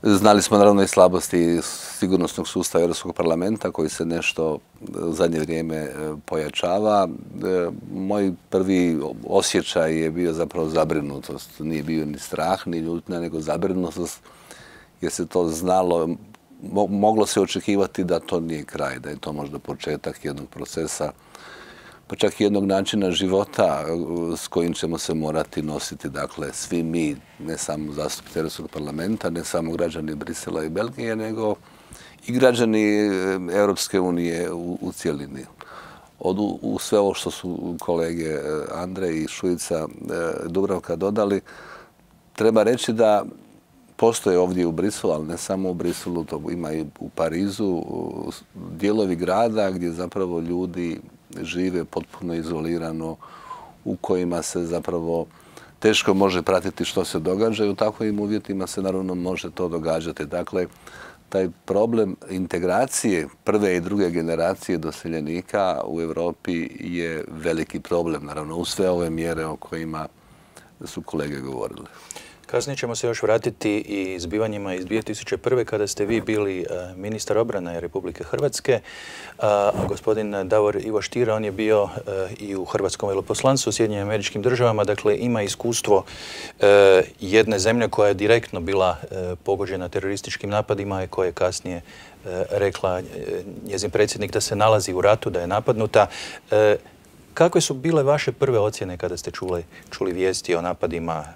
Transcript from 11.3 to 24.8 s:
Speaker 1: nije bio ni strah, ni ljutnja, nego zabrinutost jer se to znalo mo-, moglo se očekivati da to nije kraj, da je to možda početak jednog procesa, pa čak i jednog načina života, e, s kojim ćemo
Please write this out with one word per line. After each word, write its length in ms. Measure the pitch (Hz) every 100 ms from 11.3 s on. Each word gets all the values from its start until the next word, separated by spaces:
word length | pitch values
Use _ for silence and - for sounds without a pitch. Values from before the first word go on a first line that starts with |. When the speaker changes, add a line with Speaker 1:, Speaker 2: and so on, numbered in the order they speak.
| 69 - -
Speaker 1:
nije 240 | 76 78
bio 220 | 73 80
ni 140 | 76 71
strah, 480 | - - 80 95 -
ni 120 | 85
ljutnja, 420 | 82 85 - 87
nego 200 | 85 80
zabrinutost 800 | 78 80 92 92 90 85 87 - - - - - - - - _
jer 120 | 85
se 140 | - 85
to 220 | 92 85
znalo 600 | 80 90 92 92 85 80 - - - _ -
mo-, 240 | - 95 101
moglo 400 | 101 107 110 101
se 140 | -
očekivati 640 | 95 95 - 101 95 -
da 160 | 90 85
to 200 | - 90
nije 240 | 82 80
kraj, 340 | 67 - 69 64
da 120 | 65
je 60 | 71
to 160 | -
možda 260 | 73 71 71
početak 680 | - 71 - 76 - -
jednog 240 | 73 71 67
procesa, 640 | - - - 78 - 76 - - - - - - - - - _
pa 100 | -
čak 240 | 104 -
i 40 |
jednog 200 | 104 101
načina 460 | 98 95 95 107 95
života, 760 | 87 95 95 104 - 95 71 76
e, 500 | 85 78 85 85 82
s 120 | -
kojim 260 | 92 85
ćemo 240 | 82